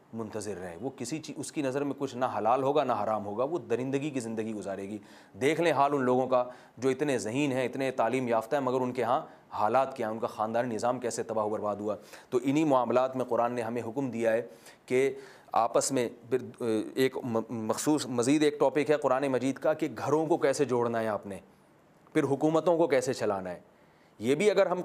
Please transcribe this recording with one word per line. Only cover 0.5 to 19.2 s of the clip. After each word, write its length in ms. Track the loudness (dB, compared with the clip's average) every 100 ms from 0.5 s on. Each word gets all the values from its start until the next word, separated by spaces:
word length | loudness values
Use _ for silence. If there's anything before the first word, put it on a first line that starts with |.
| -8
رہیں۔ 200 | -10 -10
وہ 100 | -10 -8
کسی 220 | -8 -8
چیز، 180 | -8 -12
اس 140 | -8
کی 100 | -4
نظر 220 | -4 -2
میں 80 | -4 -4
کچھ 180 | -6 -4
نہ 80 | -2 0
حلال 240 | 2 2
ہوگا، 220 | 2 0
نہ 80 | 0
حرام 340 | 0 0 -2 -4
ہوگا، 180 | -4
وہ 140 | -2 -4
درندگی 520 | -2 -4 -2 -2 -2
کی 100 | -4
زندگی 340 | -4 -4 -6
گزارے 280 | -6 -8 -8
گی۔ 160 | -8 -10 -12 -20 -20
دیکھ 280 | -2 0 2
لیں 120 | 2
حال 220 | 4 2
ان 60 | 2
لوگوں 260 | 4 2 4
کا 180 | 2 0 -6 -20 -4
جو 120 | -2
اتنے 300 | 0 0 0
ذہین 340 | 0 0 0
ہیں، 120 | 0
اتنے 260 | -2 -2 -4
تعلیم 380 | 0 0 0 2
یافتہ 280 | 0 0 -2
ہیں، 60 |
مگر 180 | 0 0
ان 120 | -2
کے 100 | -2
ہاں 180 | 0 0 -2 -14 -14
حالات 460 | -2 2 2 2 -2
کیا 100 | -6
ہیں، 80 |
ان 60 | -4
کا 60 | -6
خاندانی 480 | -4 -2 0 -2
نظام 240 | -2 -2 -2
کیسے 240 | -4 -4
تباہ 220 | -4 -2
و 40 | 0
برباد 280 | 0 -2 -2
ہوا۔ 200 | -4 -6 -8 -20 -2
تو 80 | 0
انہی 220 | 2 2
معاملات 520 | 4 4 4 2 2 -2
میں 80 |
قرآن 280 | 0 0 0
نے 100 | 0
ہمیں 200 | -4 -4
حکم 280 | -4 -4 -4
دیا 220 | 0 2
ہے 100 | 2 -2 -12 -20 -20 0
کہ 280 | 2 2 -2 -12 -20 -2
آپس 400 | 0 2 2 2
میں 160 | 0 0 -4 -4
پھر، 340 | -4 -4 -6 -2 0 -2
ایک 220 | 0 0 0
م-، 240 | -2 -2 -2
مخصوص 560 | -4 -2 0 2 0 0
مزید 360 | 0 2 4
ایک 180 | 4 4
ٹاپک 300 | 2 4 2
ہے 60 | 2
قرآن 320 | 2 2